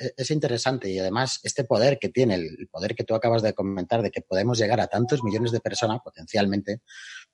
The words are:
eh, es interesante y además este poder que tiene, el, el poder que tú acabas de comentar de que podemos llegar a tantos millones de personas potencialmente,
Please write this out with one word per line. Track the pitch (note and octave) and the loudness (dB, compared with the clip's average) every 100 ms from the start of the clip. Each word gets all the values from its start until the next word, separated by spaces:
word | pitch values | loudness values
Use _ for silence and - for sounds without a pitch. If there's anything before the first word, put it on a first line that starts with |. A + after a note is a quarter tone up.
eh, | B2+ - | -8 -6
es | B2+ | -2
interesante | D3+ C#3+ A#2 C3 C3 G2 | 0 0 0 0 -2 -2
y | F#2+ | -2
además | F#2+ A2 C3 - | 0 0 -2 -4
este | G2+ - | -4 -4
poder | B2+ A2 C3+ C#3 | 0 4 4 4
que | F#2+ | 0
tiene, | B2+ B2 F2+ | 2 4 2
el, | D#2 - | -2 -10
el | - | -12
poder | - G2+ | -6 -4
que | A2+ | -4
tú | A2 A2 | -2 0
acabas | A#2 A2+ | 4 4
de | G#2+ | 2
comentar | G2+ G2 G2 F2+ A#2 | 0 -2 -4 0 0
de | G2+ | 0
que | F#2 | -4
podemos | - F#2 A2+ A2+ | -2 0 2 2
llegar | G#2 A2+ | 2 2
a | - | 2
tantos | G#2 A#2+ D3 | 0 2 2
millones | A2+ A2 A#2+ | 0 0 0
de | A#2 | 0
personas | A2 - A2 A#2 | -2 -2 -2 -2
potencialmente, | - - E2 G#2 G2+ G2 G2+ G#2 - - - - - | -8 -16 -4 0 2 0 -4 -8 -10 -20 -18 -18 -20